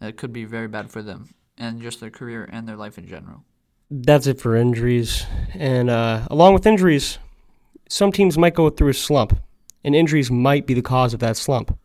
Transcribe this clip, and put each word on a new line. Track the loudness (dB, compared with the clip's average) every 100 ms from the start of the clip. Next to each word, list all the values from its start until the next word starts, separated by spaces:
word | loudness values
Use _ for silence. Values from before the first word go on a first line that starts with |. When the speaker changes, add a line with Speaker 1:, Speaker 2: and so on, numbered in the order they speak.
Speaker 1:
it | -16 -12
could | -14
be | -12
very | -12 -10 -10
bad | -12 -12
for | -14
them | -14 -16 -18 _ _ _
and | -12 -12
just | -14 -14
their | -18
career | -16 -14 -14 -14
and | -14 -14
their | -14
life | -16 -18
in | -20
general. | -20 -20 -20 _ _ _ _ _
Speaker 2:
That's | -6 2 2 2
it | -2
for | 0
injuries. | 2 2 0 0 0 -2 -6 -6 -8 -8
And, | -4 -2 0 2
uh, | 0 0 -2 -2
along | 6 6
with | 8
injuries, | 4 4 4 2 0 -10 -18 _ _ _ _ -20 _
some | 0 0
teams | 4 2 4
might | 2
go | 4 0
through | 2 0
a |
slump, | 0 0 0 2 0 -2 _ _ _
and | 0 2
injuries | 4 2 0
might | 0 2 0
be | 0
the | -2
cause | 0 0 0
of | 0
that | -4 -4
slump. | -2 -4 -2 -8